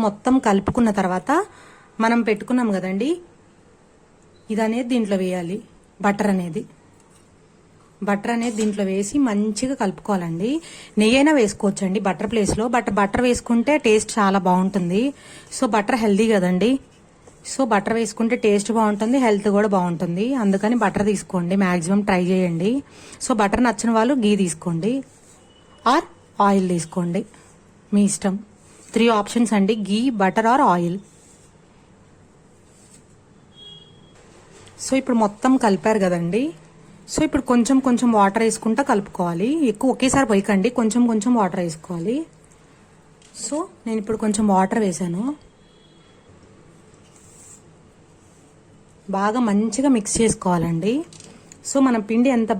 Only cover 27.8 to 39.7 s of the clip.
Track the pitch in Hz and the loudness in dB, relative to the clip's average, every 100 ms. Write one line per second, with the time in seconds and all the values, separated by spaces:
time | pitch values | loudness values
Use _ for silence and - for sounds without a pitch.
27.8 | - 202 202 - 196 196 - - - - | -2 2 2 0 -4 -4 -8 -20 -20 -20
28.8 | - 220 233 214 202 240 240 208 196 226 | -6 0 2 2 0 -2 0 2 0 0
29.8 | 190 214 262 220 190 185 226 262 254 175 | -2 -2 -2 0 0 2 2 4 4 2
30.8 | 175 190 - - - - - _ _ - | 0 -4 -10 -20 -20 -20 -20 _ _ -20
31.8 | _ _ - - - _ - _ _ _ | _ _ -20 -20 -20 _ -20 _ _ _
32.8 | - - _ - _ - _ - 807 - | -20 -20 _ -20 _ -20 _ -20 -20 -20
33.8 | - - - - - - - - - - | -20 -20 -20 -20 -20 -20 -20 -20 -20 -14
34.8 | - 262 262 233 208 208 262 262 226 190 | -4 -2 0 0 0 0 0 2 2 0
35.8 | 220 220 185 175 170 208 294 330 - - | 0 0 0 -2 -2 -2 -4 -8 -20 -20
36.8 | - - - - 311 285 - 240 233 269 | -20 -20 -8 -2 -2 -2 2 2 4 2
37.8 | 254 240 247 214 196 220 226 214 220 226 | 2 2 2 4 4 2 0 0 -2 -2
38.8 | - 214 202 - 175 170 226 320 262 | 0 0 -2 -4 -4 -2 -2 0 0